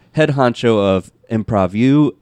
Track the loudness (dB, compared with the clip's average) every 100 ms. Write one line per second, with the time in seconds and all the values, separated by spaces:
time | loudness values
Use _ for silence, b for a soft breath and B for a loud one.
0 | _ -2 0 0 0 0 0 0 0 -2
1 | -4 _ -6 -6 -2 -2 -2 0 2 2
2 | 0 -2